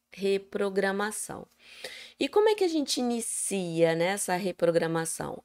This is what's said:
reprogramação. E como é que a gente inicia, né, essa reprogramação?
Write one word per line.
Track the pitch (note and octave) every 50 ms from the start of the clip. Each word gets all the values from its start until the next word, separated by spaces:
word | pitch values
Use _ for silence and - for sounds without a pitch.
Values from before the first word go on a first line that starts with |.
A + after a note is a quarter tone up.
| _ _ -
reprogramação. | F#3 G3 G3 G3 G3 G3 - - G3+ G3+ G3+ F#3+ G3 F#3+ G3 F#3+ G3 G#3 G#3+ G#3+ - - - - - - - _ _ _ - - - - - - - - - - -
E | - -
como | - G#4 G#4+ A4
é | G#4+
que | G#4 F#4+
a | E4+
gente | E4 D#4 C#4 - - C#4+
inicia, | B3 A#3+ A#3+ A#3 A3 - - - - - G3 G3 F3+ E3+ E3 E3 E3 E3 E3
né, | E3 E3+
essa | F#3 G3+ G3+ - - F3+
reprogramação? | F3+ G3+ F3+ F3 - F3 E3+ E3 E3+ E3 E3 E3 E3 E3 D#3+ - - D#3 C#3+ - -